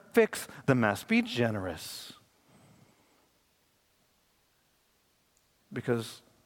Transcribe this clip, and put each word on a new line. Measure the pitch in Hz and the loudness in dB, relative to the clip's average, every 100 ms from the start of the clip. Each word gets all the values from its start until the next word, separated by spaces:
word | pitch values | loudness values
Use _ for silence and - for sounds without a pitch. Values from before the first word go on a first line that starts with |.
| - | 0
fix | 233 214 - - - - | 4 4 2 -12 -4 2
the | |
mess. | 127 107 95 | 4 4 0
Be | - 233 | 0 0
generous. | 233 120 117 104 92 82 - - - - _ _ _ - - - _ _ _ _ _ _ _ _ _ _ _ _ _ _ _ _ _ _ _ _ _ _ _ _ _ _ _ _ - | 2 0 0 0 -6 -8 -12 -14 -16 -20 _ _ _ -20 -20 -20 _ _ _ _ _ _ _ _ _ _ _ _ _ _ _ _ _ _ _ _ _ _ _ _ _ _ _ _ -12
Because | 120 127 117 110 - _ _ | -6 -2 -2 -4 -14 _ _